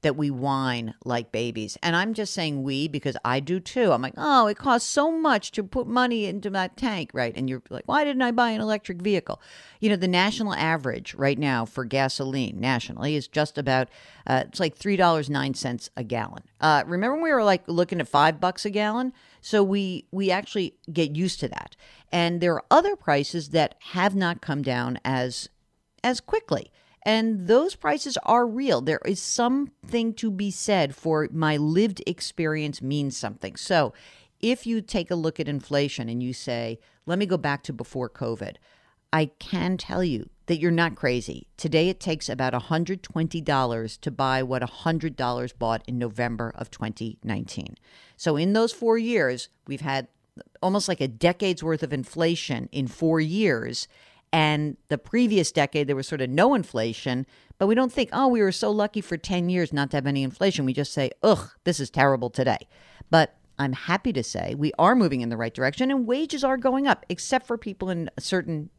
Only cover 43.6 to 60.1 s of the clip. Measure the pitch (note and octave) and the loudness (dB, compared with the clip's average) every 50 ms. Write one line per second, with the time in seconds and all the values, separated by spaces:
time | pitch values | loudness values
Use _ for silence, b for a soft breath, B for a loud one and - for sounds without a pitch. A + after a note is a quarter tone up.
43.6 | C3 B2 A#2 A2+ A2+ A2 - - - D3+ B2+ - C#3 C3 C3 C3 C3 B2+ C3 B2+ | 2 2 0 -2 -4 -6 -10 -8 -8 -8 -2 0 0 2 2 0 0 0 -2 -2
44.6 | A#2+ A#2+ - - - E3 E3 D#3+ C#3+ - A#2 - C3+ A#2+ B2 B2 B2 B2+ - - | -2 -4 -8 -4 -2 -2 -2 0 -2 -4 -4 -2 -2 -2 -2 -2 -4 -6 -6 -4
45.6 | A#2+ A2+ A2+ A2+ - - B2+ B2 A#2+ A#2 G#2+ A#2 B2 A#2+ A#2 A2 A#2 A2+ - - | -2 0 0 -2 -2 -6 -4 -4 -4 -4 -2 -2 -2 -2 -2 -4 -6 -6 -6 -10
46.6 | A#2 - - - - A2+ G#2+ - A#2 A2+ G#2+ _ - - A2 G2+ A2+ G#2 - - | -12 -12 -10 -8 -8 -8 -6 -6 -8 -10 -10 _ -6 -6 -4 -4 -6 -8 -8 -10
47.6 | E2 - - _ b b b b b b b b - E3+ D#3 C#3+ D#3+ F#3+ G3+ A3 | -10 -10 -14 _ b b b b b b b b -2 0 0 2 2 2 4 4
48.6 | A3+ A3+ A3+ - A#3 A3+ A3+ A#3 A3+ A3+ A#3+ G#3+ D#3 C3 B2+ B2 - - _ _ | 2 2 0 -2 0 2 2 2 2 0 0 2 2 2 0 -4 -8 -14 _ _
49.6 | _ - C3+ C#3 D3 D3+ C3+ C3+ C3 - _ _ _ _ _ - - _ _ - | _ -10 -8 -6 -4 -2 -2 -2 -4 -6 _ _ _ _ _ -20 -20 _ _ -2
50.6 | - F#3 F#3+ G#3 G3+ - F3+ - C#3 C3 A2+ A2 - E3+ F3+ F3 - F#3+ F3+ - | -2 0 2 2 0 0 0 0 0 -4 -2 2 2 2 2 4 0 -2 -2 0
51.6 | - D#3+ D#3+ D3+ - C#3 C#3 C#3 B2+ - - D#3+ E3 E3 E3+ E3 - - C#3 A#2 | -2 -2 -2 -2 -2 -4 -4 -6 -6 -6 -2 0 0 2 2 0 -2 -4 -4 -4
52.6 | B2 - - C#3 C3+ A#2+ - - - D#3+ D#3+ D#3+ D#3 D#3 E3 G3+ A3 F#3+ C#3 A2+ | -6 -6 -6 -4 -4 -4 -4 -2 0 2 2 2 0 0 0 0 2 2 2 0
53.6 | A2+ - A#2+ - - - b b b b b b b b - E3 D#3 D3+ D3+ D3 | -2 -6 -6 -8 -10 -10 b b b b b b b b 2 2 4 4 4 2
54.6 | D3+ D3+ C#3 - _ _ D3+ C#3 - - - A#3 B3 A#3 G#3 G3 E3 - - - | 0 -2 -4 -8 _ _ -4 -4 -4 -2 2 2 4 4 4 4 2 2 2 2
55.6 | C#3+ C#3 - D#3 D3 C3+ C#3+ C3+ C3+ - - D3 C3 B2+ B2+ D3+ F#3 B3+ C#4+ B3 | 0 2 2 -2 0 0 0 -2 -2 -6 -4 -4 -4 0 4 4 6 6 6 2
56.6 | F3 - - A#2+ A2 A#2 A2+ - - C#3 B2+ B2 C3+ b b b b b b _ | 0 -2 -2 -2 -2 0 -2 -4 -4 -2 -2 -2 -4 b b b b b b _
57.6 | G3 G3 A3 A#3 C4 B3+ - - B3+ - - - C4+ C4 B3 A3+ G#3 F#3+ F3+ - | 2 4 4 4 2 0 0 -2 -2 -2 0 2 2 4 4 4 4 2 2 0
58.6 | - G#3 G#3 G#3+ G#3 G#3 - G#3+ F#3+ - F3 E3 - - G3 F3+ F3 F3 F3+ F3+ | 0 0 2 2 0 0 -2 -6 -6 -4 -6 -8 -4 -2 -2 0 0 0 2 0
59.6 | E3+ D3+ - C#3+ C#3+ C3+ - C#3+ C3 C#3 | 0 0 0 0 0 0 0 -2 0 0